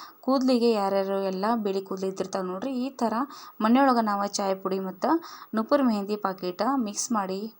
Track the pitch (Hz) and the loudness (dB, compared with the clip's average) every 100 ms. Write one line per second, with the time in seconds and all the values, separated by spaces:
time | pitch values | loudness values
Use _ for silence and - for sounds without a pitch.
0 | - - - 269 254 247 233 214 196 196 | -20 -8 0 2 4 4 4 2 2 0
1 | 196 196 196 185 214 233 208 196 190 190 | 0 0 -2 -2 0 0 0 -2 -4 -6
2 | 190 190 190 196 185 185 269 247 262 - | -4 -4 -6 -4 -4 -6 -6 -4 -6 -2
3 | 226 220 285 - - - 220 247 277 240 | -2 0 -4 -8 -18 -2 4 6 6 4
4 | 214 202 202 - 196 190 185 190 185 185 | 2 0 -2 -2 -2 -2 -2 -2 -4 -4
5 | 247 330 - - - 220 220 285 254 208 | 0 0 0 -18 -6 -4 2 4 4 2
6 | 196 208 196 190 180 180 226 277 214 208 | -2 -2 -2 -2 -6 -2 0 0 -2 -4
7 | - 220 190 190 220 | -2 -2 -2 -4 -8